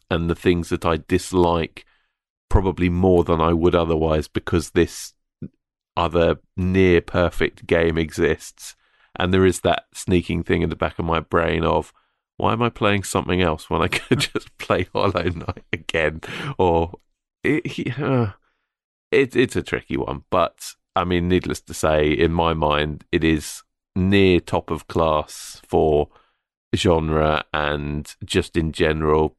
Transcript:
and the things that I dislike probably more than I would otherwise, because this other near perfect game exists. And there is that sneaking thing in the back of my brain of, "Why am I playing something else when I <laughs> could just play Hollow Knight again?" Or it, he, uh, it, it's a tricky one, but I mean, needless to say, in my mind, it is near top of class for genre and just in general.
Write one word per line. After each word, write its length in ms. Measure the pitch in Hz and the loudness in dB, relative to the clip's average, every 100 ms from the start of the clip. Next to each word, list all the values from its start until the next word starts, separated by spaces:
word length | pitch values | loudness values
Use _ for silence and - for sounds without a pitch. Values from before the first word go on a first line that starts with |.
| - | -6
and 220 | 85 85 | -4 -2
the 60 | 82 | 0
things 320 | 95 87 82 | 2 0 0
that 180 | 87 87 | -2 -2
I 120 | 80 - | -2 -2
dislike 760 | 90 - 92 85 85 80 - _ _ _ _ _ _ - | -4 0 2 2 2 -2 -10 _ _ _ _ _ _ -2
probably 400 | 107 92 82 90 | 0 0 0 0
more 360 | 87 92 87 | 2 4 4
than 160 | 85 82 | 2 2
I 120 | 80 | 2
would 220 | 85 87 | 2 2
otherwise, 540 | 85 82 78 80 78 - | 2 0 0 0 0 -2
because 420 | - - 87 - | -8 -2 -4 0
this 440 | 87 82 - - _ _ - - _ _ _ _ - | 0 0 -2 -18 _ _ -20 -20 _ _ _ _ -4
other 400 | 85 85 82 78 _ - | -2 2 0 0 _ -6
near 440 | 92 95 92 85 | 0 2 4 4
perfect 680 | - 92 85 - 82 - - | 2 -2 0 0 -4 -4 -2
game 320 | 85 82 80 | 2 2 0
exists. 760 | 80 - 80 80 - _ - - _ _ _ - | -4 0 0 0 -8 _ -20 -20 _ _ _ -6
And 180 | 90 | 0
there 100 | 95 | 4
is 160 | 92 85 | 4 2
that 240 | 90 80 _ | -2 -2 _
sneaking 520 | - - 90 85 85 | -12 0 0 0 -6
thing 180 | 85 87 | -2 -2
in 80 | 82 | -2
the 60 | 78 | -2
back 220 | 80 - | -6 -4
of 60 | |
my 160 | 82 82 | -2 -2
brain 440 | - 85 82 82 | 0 0 0 0
of, 280 | 80 80 - _ _ _ _ - | 0 0 -4 _ _ _ _ -4
"Why 160 | 95 | -2
am 100 | 113 | 0
I 80 | 120 | -2
playing 320 | - 104 101 | 0 0 0
something 400 | - 95 - 90 | 0 -4 0 0
else 260 | 87 78 - | 2 -2 -2
when 140 | 82 | -2
I 60 | 82 | 0
<laughs> 100 | - | -2
could 220 | - 139 | -2 -2
just 360 | - - - - | -2 -8 -10 -14
play 320 | - 92 92 | -2 -2 -2
Hollow 300 | 101 98 90 | -2 0 0
Knight 400 | 87 82 - - - | -4 -6 -10 -12 -10
again?" 500 | 85 - 82 78 80 - - 143 - | -10 -4 -2 -2 -4 -12 -12 -10 0
Or 380 | 90 82 82 - _ _ _ _ | 2 2 -2 -8 _ _ _ _
it, 220 | - 151 - | -2 -2 -4
he, 260 | - - 120 | -8 -8 -6
uh, 340 | 143 127 107 - _ _ _ _ _ _ - | -2 0 -2 -6 _ _ _ _ _ _ -2
it, 260 | 117 131 120 | 0 2 0
it's 200 | 123 90 | 0 -2
a 60 | |
tricky 340 | - 62 - 65 | -4 -8 -6 -6
one, 260 | 60 69 - | -6 -8 -2
but 440 | 92 82 _ - - _ 92 | 0 0 _ -18 -18 _ -2
I 80 | |
mean, 240 | 87 87 87 | 0 0 2
needless 320 | 90 - - | 0 0 -8
to 120 | - | -8
say, 360 | - 80 76 76 | -4 0 2 2
in 220 | 73 82 | 2 2
my 220 | 85 82 | 2 0
mind, 500 | 80 76 73 76 73 - | 0 0 0 -2 -6 -4
it 120 | 87 | 0
is 380 | 80 78 - - _ _ _ | 2 0 -2 -16 _ _ _
near 460 | 92 92 101 95 87 | -2 2 4 6 4
top 300 | - 87 - | 0 -6 -4
of 160 | 78 - | -10 -4
class 760 | 87 80 78 - - - - - | 0 0 0 -4 -16 -18 -20 -2
for 420 | 85 78 76 73 _ _ _ _ _ - | 2 2 2 -2 _ _ _ _ _ -8
genre 720 | - 95 82 80 78 78 76 - | -2 2 2 2 0 2 0 -4
and 640 | 76 73 73 73 73 - - | -4 -2 -4 -4 -6 -8 -16
just 320 | - 92 - 85 | -4 -2 -2 -2
in 160 | 80 | -2
general. 600 | - 80 78 78 78 78 | 0 0 2 2 2 0